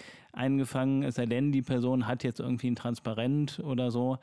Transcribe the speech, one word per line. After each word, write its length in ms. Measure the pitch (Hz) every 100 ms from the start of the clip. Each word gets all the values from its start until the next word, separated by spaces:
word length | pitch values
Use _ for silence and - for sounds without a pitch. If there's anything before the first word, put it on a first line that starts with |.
| - - -
eingefangen, 720 | - 131 139 131 131 131 135
es 100 | 139
sei 120 | 127 120
denn, 260 | 120 143
die 100 | 139
Person 460 | 127 127 123 131 113
hat 160 | 127
jetzt 160 | 127 -
irgendwie 300 | 123 123 123
ein 60 | 117
Transparent 840 | 120 120 117 110 123 147 147 -
oder 320 | 160 127 127
so. 260 | 120 127 127